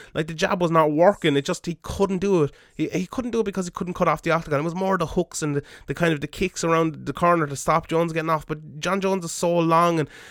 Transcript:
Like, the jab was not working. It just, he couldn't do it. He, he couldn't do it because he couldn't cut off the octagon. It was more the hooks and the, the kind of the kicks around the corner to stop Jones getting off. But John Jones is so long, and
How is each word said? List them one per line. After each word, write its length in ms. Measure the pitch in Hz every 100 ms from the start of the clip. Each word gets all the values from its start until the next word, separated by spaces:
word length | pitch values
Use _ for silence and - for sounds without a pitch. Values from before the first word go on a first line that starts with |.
| -
Like, 120 | 185 160
the 80 |
jab 260 | 160 190 196
was 100 | 175
not 220 | 165 151
working. 420 | 151 180 202 165 139
It 100 | 139
just, 180 | 170
he 140 | - 165
couldn't 360 | - - 196 190
do 260 | 196 180
it. 80 | 143 - _ -
He, 120 | 156
he 180 | 165 185
couldn't 240 | - 240
do 100 | 226
it 40 |
because 200 | 202 190 175
he 40 |
couldn't 220 | - 180
cut 140 | 180 170
off 120 | 151
the 80 | 170
octagon. 280 | 160 165 143
It 40 |
was 100 | 165
more 240 | 170 190 190
the 80 | 160
hooks 340 | - 175 -
and 140 | 156 143
the, 60 | - - -
the 80 |
kind 180 | 143 170
of 80 | 151
the 60 | 151
kicks 340 | - 190 -
around 440 | 170 165 165 139 131
the 60 |
corner 320 | 135 175 170 147
to 100 | 139
stop 320 | - 160 -
Jones 240 | 160 170
getting 180 | 160 160
off. 160 | 160 -
But 340 | 156 151 143
John 200 | 165 196
Jones 240 | 190 190
is 80 | 170
so 240 | - 175 175
long, 400 | 165 165 170 165
and 100 | 143 - -